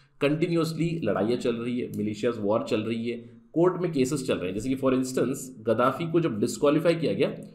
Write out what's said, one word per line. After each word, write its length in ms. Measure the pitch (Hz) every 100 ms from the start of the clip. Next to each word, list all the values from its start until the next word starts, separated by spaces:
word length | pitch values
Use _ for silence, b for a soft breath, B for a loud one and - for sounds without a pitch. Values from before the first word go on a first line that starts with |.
| b _
Continuously 800 | 143 156 170 165 156 - 165 -
लड़ाइयाँ 340 | 107 92 107 123
चल 180 | 123 117
रही 240 | 120 123
है, 160 | - 104
militias 380 | 107 107 120 110
war 240 | 101 113
चल 180 | - 110
रही 300 | 110 117 117
है, 60 | 117 B B -
court 300 | 156 185 170
में 100 | 180
cases 340 | 139 131 147 -
चल 100 | 92
रहे 100 | 90
हैं। 80 |
जैसे 140 | 101 123
कि 80 | 131
for 160 | 131
instance 460 | 131 127 185 127 135 - -
गद्दाफी 500 | 117 113 135 - 165
को 80 | 165
जब 200 | 156 104
disqualify 540 | 123 - 143 151 170
किया 180 | 160 120
गया, 220 | 101 185 - B